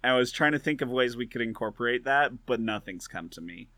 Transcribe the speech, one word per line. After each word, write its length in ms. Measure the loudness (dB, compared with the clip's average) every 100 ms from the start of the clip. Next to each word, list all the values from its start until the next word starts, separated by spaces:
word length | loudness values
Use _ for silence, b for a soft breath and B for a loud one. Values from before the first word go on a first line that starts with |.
I 100 | 4
was 180 | 4 4
trying 220 | 4 2
to 60 | 2
think 220 | 0 -2
of 80 | 0
ways 280 | 2 2 0
we 100 | -8
could 140 | -4
incorporate 640 | -4 -2 -6 -2 -2 0 2
that, 400 | 2 2 0 -4
but 140 | -2
nothing's 460 | 0 -4 -6 -14 -12
come 220 | -12 -12
to 120 | -12
me. 260 | -14 -14 -18